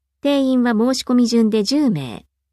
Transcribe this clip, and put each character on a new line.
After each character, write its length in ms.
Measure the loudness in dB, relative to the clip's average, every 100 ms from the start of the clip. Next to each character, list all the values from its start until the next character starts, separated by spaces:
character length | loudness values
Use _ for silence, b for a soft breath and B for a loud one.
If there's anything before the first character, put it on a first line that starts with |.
| _ _
定 200 | -2 0
員 240 | 0 0
は 80 | 0
申 220 | 0 0
し 100 | -2
込 100 | -2
み 120 | 0 2
順 200 | 2 2
で 140 | 0
十 280 | 0 0 0
名。 360 | -2 -6 -12 _ _ _